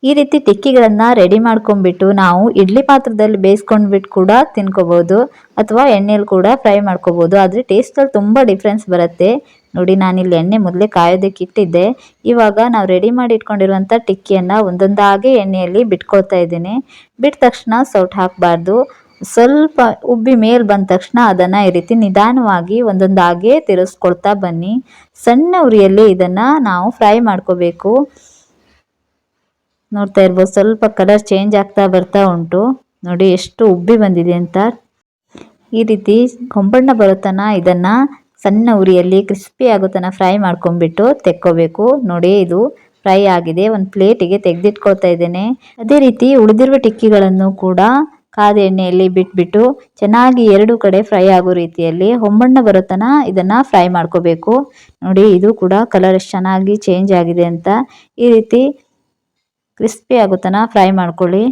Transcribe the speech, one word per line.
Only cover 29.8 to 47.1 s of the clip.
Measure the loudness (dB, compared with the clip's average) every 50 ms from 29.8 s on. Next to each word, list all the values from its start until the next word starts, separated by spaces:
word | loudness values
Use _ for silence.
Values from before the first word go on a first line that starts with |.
| _ _ -8
ನೋಡ್ತಾ | -8 -8 -4 0 2
ಇರ್ಬೋದು, | 2 2 4 2 0 0
ಸ್ವಲ್ಪ | 0 0 0 0 0 0 -2
ಕಲರ್ | -4 -2 -2 0 2 2 2
ಚೇಂಜ್ | 2 0 -4 -2 -2 0 0
ಆಗ್ತಾ | -2 -2 -2 -2 -2 0 2
ಬರ್ತಾ | 0 0 -2 0 -2 0 0
ಉಂಟು. | 0 0 -2 -6 -4 -4 -2 -2 -2 -4 -6 _ _ _ _ -12
ನೋಡಿ, | -10 -4 0 0 0
ಎಷ್ಟು | 0 0 -4 -10 _ 0 0 0
ಉಬ್ಬಿ | 0 0 0 0 2 2
ಬಂದಿದೆ | 2 0 0 -2 -2 -2 -2
ಅಂತ. | -4 -4 -4 -4 -2 -2 -2 -4 -8 _ _ _ _ _ _ _ _ _ _ _ -20 -20 _ _ _ _ _ -4
ಈ | -4 -2
ರೀತಿ | -2 -2 -4 0 0 2 2 2 0 -4 -10 -18 -8
ಕೊಂಬಣ್ಣ | -4 -2 -2 0 2 2 2 2 2
ಬರೋ | 2 2 2 2
ತನ | 0 -2 -6 -4 -4 -4 -2 -2 -2
ಇದನ್ನ | 0 0 -2 0 -2 -2 0 0 0 -2 -4 _ _ _ _ _ -4
ಸಣ್ಣ | -2 0 0 2 2 2
ಉರಿಯಲ್ಲಿ | 2 2 2 2 2 2 2 0 0 0
ಕ್ರಿಸ್ಪಿ | -2 -8 -10 -10 -20 _ _ -2 0
ಆಗೋ | 0 0 -2 -4
ತನ | -4 -6 -8 -8
ಫ್ರೈ | -6 -2 -2 0 0 0
ಮಾಡ್ಕೊಂಡ್ಬಿಟ್ಟು | -2 -2 -4 -2 -4 -4 -2 -2 -2 -4 -2 0 0 0 0 0 -2
ತೆಕ್ಕೋಬೇಕು. | -4 -4 -2 -2 -2 0 0 0 -2 -2 -2 0 0 0 0 -2
ನೋಡಿ, | -4 -4 -2 0 2 2 2
ಇದು | 0 0 -2 -2 -2 -2 -4 _ _ _ _ _
ಫ್ರೈ | _ 0 0 2 2
ಆಗಿದೆ. | 2 0 0 -2 -4 -4 -2 -2 -2
ಒಂದ್ | -2 -4 -6 -6
ಪ್ಲೇಟಿಗೆ | -2 0 0 2 2 0 0 -4 -4 -2
ತೆಗೆದಿಟ್ಕೊಳ್ತಾ | -2 -2 -4 0 -2 -2 -4 0 -2 -2 -2 0 0 -2
ಇದ್ದೇನೆ. | -2 0 -2 -4 -4 -6 -6 -6 -6 -8 _ _ _ _
ಅದೇ | -2 0 2 4
ರೀತಿ | 4 2 2 2 0 2 4
ಉಳಿದಿರುವ | 4 4 4 4 4 2 2 2 2
ಟಿಕ್ಕಿಗಳನ್ನು | 0 0 -2 0 0 2